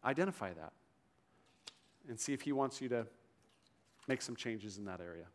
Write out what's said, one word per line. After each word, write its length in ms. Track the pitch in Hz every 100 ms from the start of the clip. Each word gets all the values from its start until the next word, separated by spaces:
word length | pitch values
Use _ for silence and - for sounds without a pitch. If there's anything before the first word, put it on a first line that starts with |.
identify 480 | 123 139 190 - 95
that 200 | 82 80 - - _ _ _ _ _ - _ - - - _ 151
and 100 | 113
see 140 | -
if 80 | 139
he 100 | 151
wants 300 | 139 135 135
you 80 | 131
to 160 | 120 110 - - _ _ _ _ _ _ _ -
make 140 | 131
some 140 | - 117
changes 440 | 120 110 104 98
in 60 | 101
that 140 | 90
area. 280 | 87 85 85